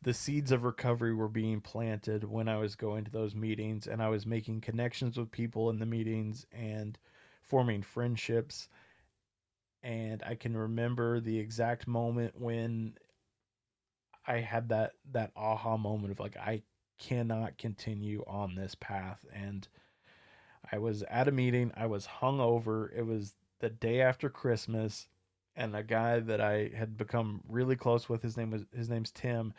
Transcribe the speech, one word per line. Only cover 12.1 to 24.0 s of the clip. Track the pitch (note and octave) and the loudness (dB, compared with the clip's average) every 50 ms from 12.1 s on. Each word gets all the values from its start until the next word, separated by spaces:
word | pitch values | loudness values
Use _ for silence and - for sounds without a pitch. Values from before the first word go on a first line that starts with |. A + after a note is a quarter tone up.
| A#2 A#2+ A#2 A#2 - - | 2 0 0 -2 -4 -4
when | B2 A#2 A#2 A#2 A2+ A#2 A#2 A2+ A2+ A2 - - - _ _ _ _ _ _ _ _ _ _ _ _ _ _ _ _ _ _ _ _ _ - _ _ | -4 -2 -2 0 0 0 -2 -2 -4 -4 -8 -12 -20 _ _ _ _ _ _ _ _ _ _ _ _ _ _ _ _ _ _ _ _ _ -20 _ _
I | - B2 A#2 | -4 -2 -2
had | A#2 G#2 A#2 A#2 A#2 A2+ | -2 -2 -2 -2 0 2
that, | A2+ A2 A2 - - _ - C#3+ | 2 2 2 0 -2 _ -12 -4
that | C3 A#2+ A2 - - | -2 -2 -2 -2 -4
aha | - G#2+ A2 A2 G#2+ A2 A2+ A2+ | -4 -2 0 0 0 0 0 0
moment | A2 G#2+ G#2 A2 G#2+ G2+ G2 | 0 0 -2 -2 -2 -2 -4
of, | G2 - | -4 -6
like, | G2+ G2+ - | -6 -8 -8
"I | - - G#2+ A2+ G#2+ - _ _ _ _ _ _ - | -6 -4 -4 -4 -4 -6 _ _ _ _ _ _ -18
cannot | - - B2+ B2 A#2+ A2+ A2+ A2 A2+ G#2+ - - | -6 -2 -2 0 0 0 0 -2 -2 -4 -6 -6
continue | - A#2 G2+ - - A2+ G#2+ G2+ G#2 G#2 G#2 G#2 - | -6 -6 -6 -6 -6 -6 -4 -4 -4 -4 -4 -4 -6
on | - G2 G2+ G2+ G2 F2+ | -6 -4 -4 -4 -4 -4
this | F#2+ G2 F#2 - | -6 -6 -8 -8
path." | - - - G2+ F#2+ F#2 F#2 G2 - - - | -10 -10 -8 -6 -6 -6 -8 -10 -12 -14 -14
And | - G2+ G2+ G2+ G2+ G2 G2 - _ - _ _ _ _ _ - - - - - - - - - - - - - | -10 -8 -8 -6 -6 -8 -10 -12 _ -20 _ _ _ _ _ -20 -20 -20 -20 -20 -20 -20 -20 -20 -20 -20 -10 -6
I | - G#2+ | -4 -2
was | G#2+ A2+ G#2+ G#2 G2+ | 0 0 -2 -2 -4
at | - A2 A#2+ C3 C#3+ | 0 2 4 4 4
a | |
meeting, | C#3 B2+ B2+ B2 B2 B2 B2 A#2 - | 4 4 4 4 4 4 2 2 0
I | - A2+ | -2 -2
was | A2+ G#2+ G2+ - | -2 -2 -2 -4
hungover. | - - - B2+ C3 C#3 C#3 B2+ A#2 A#2 A#2 A2+ A2+ A2 A2 A2 - - | -8 -4 0 2 2 4 4 6 6 6 4 2 0 0 0 -2 -2 -2
It | A#2+ A#2 | -2 -2
was | A2+ A2+ A2 G#2 G#2 - _ _ _ _ _ | 0 0 -2 -2 -6 -10 _ _ _ _ _
the | - A2 | -4 -4
day | A2 A#2 - A2+ A#2 B2+ | -2 -2 0 2 4 6